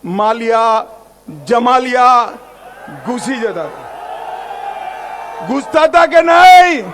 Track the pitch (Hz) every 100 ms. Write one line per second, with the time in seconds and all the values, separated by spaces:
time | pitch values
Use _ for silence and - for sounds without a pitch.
0 | - 190 214 226 226 226 226 220 - -
1 | - _ - 151 143 233 240 254 254 247
2 | 247 247 233 - - - - - - 147
3 | 131 247 208 262 226 170 156 - - -
4 | - - - - - - - - - -
5 | - - - - 165 269 - 311 320 339
6 | 330 330 330 339 370 370 359 311 185